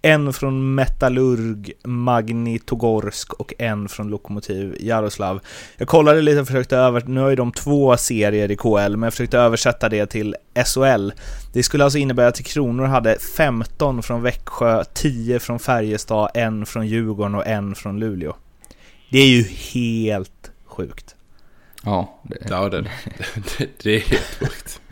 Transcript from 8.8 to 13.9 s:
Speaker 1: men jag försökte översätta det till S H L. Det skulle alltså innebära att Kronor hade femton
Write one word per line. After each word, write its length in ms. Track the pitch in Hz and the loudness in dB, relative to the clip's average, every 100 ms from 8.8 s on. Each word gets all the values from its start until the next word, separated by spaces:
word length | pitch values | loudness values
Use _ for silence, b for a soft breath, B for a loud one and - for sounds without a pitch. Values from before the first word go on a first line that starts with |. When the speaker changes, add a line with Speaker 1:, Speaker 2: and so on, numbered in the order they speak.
| 101 104 | 2 -2
Speaker 1:
men 100 | 113 | -4
jag 60 | |
försökte 260 | - 120 123 | -4 0 4
översätta 500 | 120 113 123 117 113 | 4 4 0 0 -2
det 180 | 107 101 | 0 -2
till 300 | 110 107 - _ | -4 -6 -8 _
S 220 | 120 123 127 | -2 0 2
H 80 | |
L. 280 | 135 117 98 - B B B | 4 4 0 -8 B B B
Det 100 | 120 | -2
skulle 220 | 123 147 | 0 4
alltså 140 | 143 143 | 4 2
innebära 300 | 139 123 120 | 0 4 4
att 140 | - | 2
Kronor 400 | 127 151 131 120 | -6 -2 0 0
hade 340 | 131 135 113 - | 2 2 2 0
femton 840 | - - 151 117 110 - 147 | -2 0 0 0 -6 -2 -2